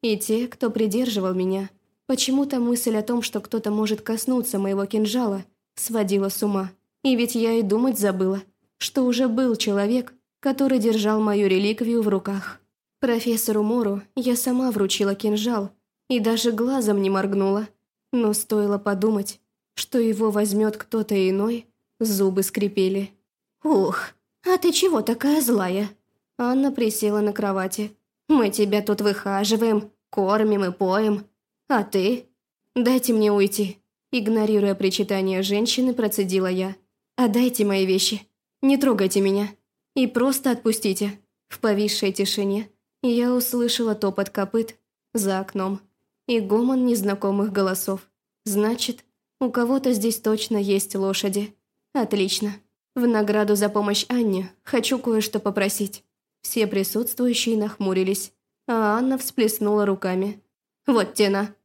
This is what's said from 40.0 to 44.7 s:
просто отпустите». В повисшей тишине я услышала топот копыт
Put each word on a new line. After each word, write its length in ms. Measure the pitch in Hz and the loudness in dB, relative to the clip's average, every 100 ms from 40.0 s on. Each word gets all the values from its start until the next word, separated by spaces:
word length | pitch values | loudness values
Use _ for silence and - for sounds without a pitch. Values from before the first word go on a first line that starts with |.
| 254 | 0
просто 440 | 247 254 269 269 | 2 0 0 0
отпустите». 680 | 240 233 220 208 190 202 202 _ _ _ | 0 0 0 -2 -2 -4 -6 _ _ _
В 120 | - | -4
повисшей 520 | 226 202 208 208 196 | 0 0 0 0 -2
тишине 580 | 196 196 - 196 202 214 _ _ _ | -2 -2 0 -2 -2 -6 _ _ _
я 300 | 254 240 240 | 0 2 2
услышала 600 | 247 247 247 240 - 226 214 | 0 0 -2 0 0 -2 0
топот 340 | 202 190 196 | -2 -2 -4
копыт 460 | - 190 226 226 | -4 -2 -2 -4